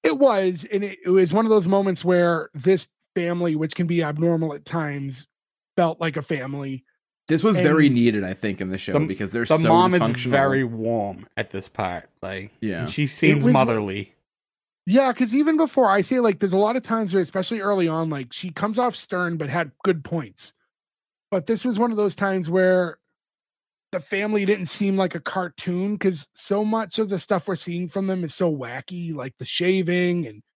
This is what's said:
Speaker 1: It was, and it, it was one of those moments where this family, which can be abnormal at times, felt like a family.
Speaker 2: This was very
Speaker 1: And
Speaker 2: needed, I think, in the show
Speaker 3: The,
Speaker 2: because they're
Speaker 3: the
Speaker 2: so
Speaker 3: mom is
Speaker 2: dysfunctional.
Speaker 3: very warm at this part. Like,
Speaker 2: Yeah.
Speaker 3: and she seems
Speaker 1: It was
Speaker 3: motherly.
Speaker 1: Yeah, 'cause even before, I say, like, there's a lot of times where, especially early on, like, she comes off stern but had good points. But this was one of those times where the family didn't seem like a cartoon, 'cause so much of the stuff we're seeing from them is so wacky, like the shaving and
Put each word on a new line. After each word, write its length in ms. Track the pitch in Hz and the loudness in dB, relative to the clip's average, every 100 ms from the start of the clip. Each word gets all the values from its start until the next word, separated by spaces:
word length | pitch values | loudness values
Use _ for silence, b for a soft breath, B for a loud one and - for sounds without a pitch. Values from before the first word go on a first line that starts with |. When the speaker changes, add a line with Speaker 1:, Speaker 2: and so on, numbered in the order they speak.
Speaker 1:
It 160 | 320 294 | 2 4
was, 460 | 277 208 190 175 - | 4 4 0 -2 -4
and 100 | 202 | -4
it, 160 | 202 190 | -4 -6
it 60 | 175 | 2
was 220 | 190 180 | 4 4
one 140 | 190 226 | 2 4
of 40 | |
those 180 | 214 175 | 4 4
moments 360 | 196 196 180 | 2 2 -2
where 460 | 175 180 175 165 - | 2 4 4 0 -4
this 360 | 151 131 190 - _ _ | -2 2 2 0 _ _
family, 400 | - 175 175 175 | -4 -2 -2 -2
which 220 | 156 156 - | -2 -4 -2
can 100 | 175 | 0
be 160 | 170 | 0
abnormal 520 | 156 151 170 165 160 | -2 0 0 2 -2
at 100 | 143 | -6
times, 640 | - 165 151 143 139 127 - _ _ _ _ - | -8 -6 -4 -6 -10 -12 -20 _ _ _ _ 0
felt 240 | 170 165 | 0 0
like 160 | 165 156 | -4 -4
a 60 | |
family. 640 | 139 151 131 143 139 135 _ _ _ _ - | -6 -6 -6 -8 -8 -10 _ _ _ _ -2
Speaker 2:
This 160 | 156 | 2
was 160 | 202 196 | 2 4
very 260 | 160 160 143 | 4 6 6
Speaker 1:
And 80 | |
Speaker 2:
needed, 300 | 123 117 107 | 6 4 2
I 100 | 95 | -4
think, 260 | 95 104 92 | -4 -4 -4
in 100 | 92 | -6
the 80 | 95 | -6
show 160 | - 143 | -2 -2
Speaker 3:
The, 80 | 147 | -2
Speaker 2:
because 240 | 95 101 | -4 -4
they're 140 | 113 | -4
Speaker 3:
the 140 | 120 156 | 0 2
Speaker 2:
so 100 | 160 | 6
Speaker 3:
mom 260 | 170 185 | 6 6
is 60 | 180 | 4
Speaker 2:
dysfunctional. 300 | 127 - 123 | 2 -2 0
Speaker 3:
very 340 | 139 135 135 | 2 2 2
warm 640 | 127 113 110 117 101 92 98 - | -2 -4 -2 -2 -4 -8 -12 -10
at 140 | 101 | -8
this 180 | 98 - | -8 -10
part. 400 | - 95 87 - _ | -6 -4 -6 -12 _
Like, 280 | 95 95 101 _ | -10 -10 -12 _
Speaker 2:
Yeah. 200 | 110 87 | -6 -4
Speaker 3:
and 100 | - | -6
she 160 | - 147 | -2 -4
seems 360 | - 156 151 | 2 4 4
Speaker 1:
It 20 | 139 | 4
was 60 | |
Speaker 3:
motherly. 640 | 240 127 113 104 98 101 _ _ _ _ _ _ _ | 4 4 0 -2 -6 -10 _ _ _ _ _ _ _
Speaker 1:
Yeah, 280 | - 226 269 | 2 4 4
'cause 200 | 240 247 | 0 0
even 220 | 254 302 320 | 2 2 2
before, 320 | 311 - 226 | 2 2 4
I 120 | 196 | 4
say, 160 | 185 262 | 2 2
like, 220 | 233 190 | 2 0
there's 120 | 196 | 0
a 40 | 190 | 2
lot 160 | 208 254 | 2 0
of 60 | |
times 320 | 240 226 208 | -2 -2 0
where, 80 | 190 | 0
especially 380 | 175 196 185 226 | 0 -4 -4 -4
early 260 | 196 202 170 | -2 0 2
on, 220 | 160 165 | 0 -2
like, 220 | 143 123 | -4 -8
she 180 | - 180 | -10 -12
comes 280 | 151 208 220 | -4 -4 0
off 160 | 247 - | -2 -2
stern 400 | - 185 175 165 | -6 -4 -2 -4
but 120 | 147 | -4
had 220 | 156 156 _ | -2 -4 _
good 180 | 196 170 | 0 0
points. 500 | - 170 113 - - _ _ _ _ _ _ _ _ | -2 -6 -6 -14 -18 _ _ _ _ _ _ _ _
But 140 | 190 151 | -4 -2
this 180 | 226 | -2
was 120 | 254 208 | -2 0
one 140 | 240 | 0
of 60 | 214 | 2
those 180 | 208 | -2
times 340 | - 196 190 160 | 0 -2 -2 0
where 500 | 185 185 185 175 - _ _ _ _ _ _ _ _ _ | 2 4 4 0 -6 _ _ _ _ _ _ _ _ _
the 80 | 180 | -10
family 460 | 147 196 214 214 | -4 -4 0 0
didn't 220 | 190 202 175 | 2 0 -2
seem 300 | - 202 190 | -2 0 2
like 200 | 185 165 | 0 -2
a 40 | |
cartoon, 800 | - 190 180 - - 175 196 208 | -6 -4 -6 -6 -4 -2 -2 0
'cause 300 | 196 170 - | -2 -2 -10
so 300 | - - 202 | -16 -4 -2
much 360 | 214 220 208 - | 0 -2 -2 -4
of 80 | 214 | -2
the 100 | 190 | -4
stuff 300 | - 190 - | -2 -2 -2
we're 80 | 175 | -6
seeing 320 | - 170 180 | -6 -6 -6
from 180 | 196 190 | -4 -4
them 160 | 185 | -4
is 100 | 165 | -6
so 220 | - 180 | -2 -2
wacky, 580 | 147 120 127 - 180 170 | -2 -8 -10 -12 -10 -8
like 220 | 151 123 _ | -8 -10 _
the 60 | |
shaving 800 | 127 - 175 190 170 180 180 175 | -8 -2 2 2 2 0 0 0
and 200 | 143 107 _ | -4 -10 _